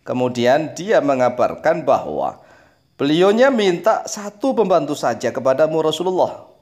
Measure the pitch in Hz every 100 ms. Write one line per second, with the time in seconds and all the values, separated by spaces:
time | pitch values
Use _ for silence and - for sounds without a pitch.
0 | - 127 127 120 120 143 151 123 190 185
1 | 143 135 123 - 101 82 151 170 135 -
2 | 73 73 69 - _ - _ _ _ _
3 | 143 160 190 220 262 247 196 175 214 -
4 | - - 202 - 269 226 190 175 147 143
5 | 135 113 120 113 127 131 156 160 156 151
6 | 180 180 120 - - _